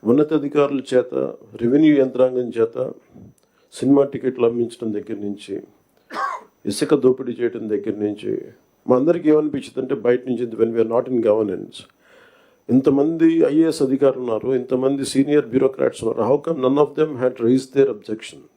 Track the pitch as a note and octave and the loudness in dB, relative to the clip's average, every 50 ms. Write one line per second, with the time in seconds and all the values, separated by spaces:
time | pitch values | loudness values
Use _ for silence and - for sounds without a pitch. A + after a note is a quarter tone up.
0 | - G#2 A#2+ C#3+ D3+ D3+ D#3+ D3+ C#3 C#3+ C#3+ D3 C#3+ C#3 C#3 C3+ B2+ - C3 B2+ | 2 2 2 2 2 2 0 -2 -2 -2 0 0 0 0 0 -4 -6 0 0 0
1 | B2+ - - C3 C3 B2+ - - - - G#2+ A2+ A#2 A#2 B2+ D3+ D#3 D#3 D3+ C#3 | 0 0 -4 -4 -4 -4 -6 -12 -18 -20 -12 -4 -2 2 2 4 6 6 6 4
2 | C3 C3 B2+ B2 B2+ B2+ B2+ B2+ B2 A#2 A2 A2+ A2+ A2+ - B2 B2+ C3 - - | 2 0 2 0 0 2 2 -2 -4 -4 0 0 -2 0 0 -6 -8 -8 -8 -14
3 | _ _ _ - - - _ _ _ _ _ _ _ _ _ - - C3 C#3 C#3+ | _ _ _ -20 -20 -20 _ _ _ _ _ _ _ _ _ -4 0 2 4 4
4 | C#3 C#3 - B2 G#2 C3 B2 B2 A#2+ A#2 A#2 A#2+ A#2+ A2+ - - A#2+ A2+ G#2+ G#2 | 4 2 -2 -6 -6 -6 -2 0 0 0 0 0 -4 -4 -4 -8 -8 -6 -6 -6
5 | G#2 - A2+ G2+ G2+ G2+ G2+ G2 - - G2 - - _ _ _ _ _ _ _ | -8 -10 -12 -10 -8 -10 -10 -10 -12 -12 -12 -12 -12 _ _ _ _ _ _ _
6 | _ _ - - - - - - - _ _ _ _ - G2+ - D#3 C#3+ D#3 C3+ | _ _ -10 -8 -8 -6 -8 -10 -14 _ _ _ _ -8 -4 -4 0 0 0 2
7 | A#2+ B2+ B2+ - C3 B2 A#2 - A#2+ A#2 A#2 A#2 G#2 G#2+ G#2+ G2+ G2 A2 G2 G#2 | 4 2 2 2 -4 -10 -8 -4 -4 -6 -6 -6 -8 -4 -4 -4 -4 -6 -6 -4
8 | G#2 G#2 G#2 G2+ - G#2 - - - - - _ _ _ _ _ _ - B2 B2+ | -4 -4 -4 -6 -8 -8 -8 -8 -8 -12 -20 _ _ _ _ _ _ 0 2 2
9 | C3+ D#3+ E3+ E3+ D3+ D3+ D3+ D3+ D#3 D3+ D3 C#3 - - - - C3+ B2+ C#3 B2+ | 4 2 0 2 2 2 2 4 2 0 -4 -6 -8 -8 -8 -8 -6 -6 -6 -2
10 | G#2+ E3+ D#3 - - C3 B2+ A2+ B2 A#2 A2+ A2 A2+ A2+ A#2 A#2 A2+ A2 A2+ A#2 | 0 0 0 0 0 -4 -4 -4 -4 -6 0 0 0 0 2 0 0 0 0 -2
11 | B2 - B2+ A#2+ A2 A2+ G#2 A2 G#2+ G#2 F#2 - - - - - - _ _ _ | -2 0 -2 0 2 2 2 2 2 -2 -4 -6 -10 -12 -16 -20 -20 _ _ _
12 | _ _ _ _ _ _ _ _ _ _ _ _ _ - A#2+ C3 C3+ D#3 C3+ C#3 | _ _ _ _ _ _ _ _ _ _ _ _ _ 2 2 4 4 4 2 4
13 | C#3+ D#3+ E3 D#3+ E3 E3 E3 E3 E3 - C#3+ D#3 E3 E3 D#3 - D3 B2+ C3 C3+ | 2 0 2 2 2 4 4 4 2 2 4 2 2 2 2 0 0 0 0 2
14 | C#3+ C3+ C3 B2+ B2+ A#2+ A2+ G#2+ A2+ B2 C3+ B2+ A#2+ - C3+ B2+ C3 C3+ C#3 C#3 | 2 2 2 0 -4 -4 -4 -2 -2 -2 -2 -2 -2 -2 -2 0 0 0 0 -2
15 | C3+ B2 - C3 C#3 D3 D3 D3 C#3+ A#2+ A2 C3 C3+ C3 - - C3+ B2 - - | -4 -4 0 0 2 4 2 2 0 2 0 2 2 2 0 0 -2 -2 -2 -2
16 | - A2+ - - A2+ A2 C3+ D3 D3 E3 E3 D3 B2+ B2+ C3+ C#3+ D3 C#3+ C#3+ - | -4 -4 -2 0 0 2 2 0 0 -4 -4 -2 0 0 2 2 2 0 2 -2
17 | D#3 D#3 D3 A#2+ B2+ B2 B2 - A#2 A2+ B2+ C3 C3 - - C#3 C3+ C3+ A#2+ G#2 | -2 -2 -2 -2 -2 -2 -2 0 2 2 2 2 0 -2 0 2 2 2 0 -6
18 | - - G#2+ A2 - - - - - _ _ | -8 -10 -10 -10 -10 -18 -20 -20 -20 _ _